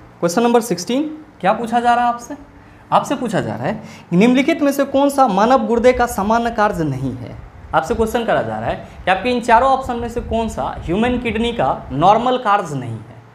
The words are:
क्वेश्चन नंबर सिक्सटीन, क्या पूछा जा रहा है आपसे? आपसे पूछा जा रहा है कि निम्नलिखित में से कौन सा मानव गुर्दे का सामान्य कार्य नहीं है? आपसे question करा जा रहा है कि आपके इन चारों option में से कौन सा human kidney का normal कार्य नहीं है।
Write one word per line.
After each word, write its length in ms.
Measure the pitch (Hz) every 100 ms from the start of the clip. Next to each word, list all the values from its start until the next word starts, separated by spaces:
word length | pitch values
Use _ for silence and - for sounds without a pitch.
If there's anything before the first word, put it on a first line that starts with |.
| - -
क्वेश्चन 220 | 170 175
नंबर 180 | 240 240
सिक्सटीन, 440 | 226 170 - 254 311 - - -
क्या 120 | 175
पूछा 280 | 220 226 240
जा 140 | 240
रहा 120 | 240 240
है 60 |
आपसे? 240 | 233 - 285 - - - - -
आपसे 220 | 156 156
पूछा 260 | 269 240 170
जा 140 | 113
रहा 120 | 107 139
है 160 | 220 - - -
कि 60 | 175
निम्नलिखित 460 | 240 254 285 320
में 80 | 285
से 120 | 277
कौन 240 | 277 269 285
सा 180 | 277 254
मानव 380 | 190 226 262 214
गुर्दे 260 | 233 247
का 140 | 247 233
सामान्य 440 | - 202 233 233
कार्य 340 | 233 208 175
नहीं 280 | 156 127 131 117
है? 200 | 120 - - - -
आपसे 200 | 156 160
question 300 | 226 220 240
करा 180 | 226 151
जा 160 | 110 110
रहा 120 | 120
है 180 | 185 - -
कि 60 | -
आपके 200 | 190 247
इन 100 | 247
चारों 300 | 247 226 269
option 260 | 262 262 233
में 120 | 233
से 120 | 233
कौन 280 | - 220 220
सा 260 | - 139 -
human 400 | - 190 247 247
kidney 340 | 240 220 233
का 360 | 233 135 - -
normal 440 | 131 180 220 247 254
कार्य 360 | 214 208 170
नहीं 160 | 139 117
है। 300 | 113 - - -